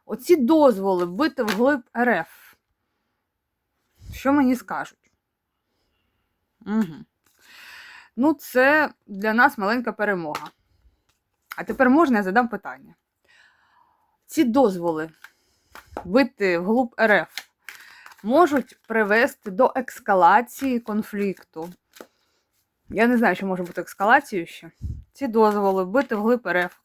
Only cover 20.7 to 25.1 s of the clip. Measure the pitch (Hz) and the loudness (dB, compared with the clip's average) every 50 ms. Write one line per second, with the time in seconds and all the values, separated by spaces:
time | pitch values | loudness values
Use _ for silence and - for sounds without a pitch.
20.7 | 247 233 233 - 208 214 214 - 214 202 202 196 175 - - _ - 160 165 175 | -2 -4 -4 -4 -6 -6 -6 -6 -6 -4 -4 -4 -4 -6 -12 _ -16 -14 -14 -14
21.7 | 175 - _ _ _ - - - _ _ _ _ _ _ _ _ _ _ _ _ | -16 -20 _ _ _ -20 -20 -20 _ _ _ _ _ _ _ _ _ _ _ _
22.7 | _ _ _ - - 190 226 240 247 226 233 190 180 - 196 190 185 180 180 175 | _ _ _ -8 -2 0 2 2 2 2 2 2 0 0 -2 -4 -4 -4 -6 -8
23.7 | - 180 170 - - - 190 214 254 294 285 - 214 180 170 - - - - 165 | -8 -10 -12 -10 -6 -2 2 4 4 4 2 -2 -6 -8 -8 -8 -12 -20 -20 -20
24.7 | - _ - - - - - _ | -16 _ -12 -12 -10 -12 -16 _